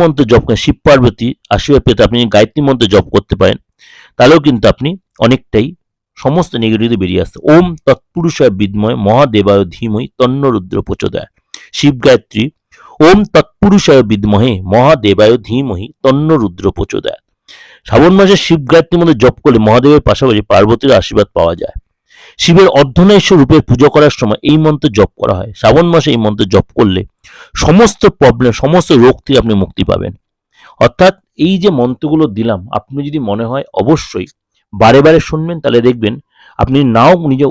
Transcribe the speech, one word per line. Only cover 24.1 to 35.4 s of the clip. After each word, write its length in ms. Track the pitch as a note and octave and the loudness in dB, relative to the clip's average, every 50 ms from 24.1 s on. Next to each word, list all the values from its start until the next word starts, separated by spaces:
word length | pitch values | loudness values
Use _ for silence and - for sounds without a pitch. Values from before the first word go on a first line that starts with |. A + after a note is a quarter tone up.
| - - | 0 -2
সময় 200 | B2+ G#2+ G#2+ - - C#3 | -4 -4 -4 -4 -2 -2
এই 80 | D3 D#3 D#3 | 0 0 0
মন্ত্র 220 | D#3 D3+ C#3+ - D3 G2+ G#2+ | 0 -2 -2 -4 -2 0 0
জপ 120 | G2 - - _ | -2 -2 -2 _
করা 140 | G#2 A#2+ G#2 F2+ | -4 -4 -4 -4
হয়। 120 | G2+ A2+ G2+ - | -6 -12 -12 -2
শ্রাবণ 280 | - A2 A#2+ D#3 F3 F3 E3+ | 0 2 2 2 2 2 0
মাসে 140 | D#3+ C3+ D3 C3 | 0 0 0 -2
এই 60 | A#2 A2 | -2 -2
মন্ত্র 200 | G#2+ G#2 G#2 G2+ F#2 G#2 | -4 -2 -4 -4 0 0
জপ 120 | F#2+ - - _ - | -2 -2 -2 _ -2
করলে 220 | A#2 G2+ F#2 F#2 G2 - _ _ _ - - - - _ _ - - | 0 0 0 -4 -6 -10 _ _ _ -20 -20 -20 -20 _ _ -4 -2
সমস্ত 380 | - D#3+ G3+ A#3 G#3+ - - - G3+ - _ | 2 4 4 2 2 0 0 -2 -2 0 _
প্রবলেম, 320 | C#3+ B2 A#2 A#2 B2+ A#2+ A2 - | 2 2 2 2 0 -2 0 -2
সমস্ত 280 | - C#3 E3 F3+ D#3+ - E3 B2 A#2 | -2 0 0 0 0 2 2 4 4
রোগ 100 | B2+ B2 - _ | 2 2 0 _
থেকে 160 | - C#3 B2 | -2 -2 -2
আপনি 100 | A2 A2+ G#2+ | 0 0 -2
মুক্তি 280 | G2 F#2+ E2+ - - F#2 F2 | -2 -2 -4 -6 -8 -4 -4
পাবেন। 220 | F#2+ F#2 F#2 G2+ G2+ _ _ _ _ _ _ _ _ _ _ _ _ _ - | -4 -6 -6 -10 -12 _ _ _ _ _ _ _ _ _ _ _ _ _ -2
অর্থাৎ 300 | A#2 - - F3+ F#3+ F#3+ _ _ _ _ - D3 | -2 0 2 0 0 0 _ _ _ _ -4 -2
এই 80 | F3 G3 F#3 | -2 -2 0
যে 80 | F3 G3+ E3+ B2+ | 0 0 0 0
মন্ত্রগুলো 440 | A#2+ B2 B2+ - - D3 D#3 D#3 D#3 B2 G2 G#2 | -2 -2 -4 -6 -6 -4 -2 0 -2 -2 -2 -6
দিলাম, 220 | A2+ A#2 A2 F#2 F#2 A#2 - G#2+ | -4 -4 -4 -6 -8 -10 -10 -10
আপনি 200 | - _ C3 C#3+ C#3+ D3 | -10 _ -12 -10 -10 -8
যদি 100 | D3 D#3 B2+ G#2 | -8 -8 -6 -6
মনে 140 | G2+ G#2+ A#2 A2+ | -6 -6 -6 -6
হয় 140 | B2+ C#3 - - - - | -8 -8 -10 -8 -6 -4
অবশ্যই 460 | G2 B2 D#3+ D3+ - - - F2+ F#2 - _ _ _ _ _ _ _ _ | -2 0 -2 -2 -4 -10 -12 -12 -12 -12 _ _ _ _ _ _ _ _
বারে 280 | - G2 A2 A2 A#2+ C#3 C#3+ | -4 0 2 4 4 4 4
বারে 140 | D#3 D#3+ E3 - - | 4 4 2 0 -2
শুনবেন, 280 | D#3 D#3 | -8 -8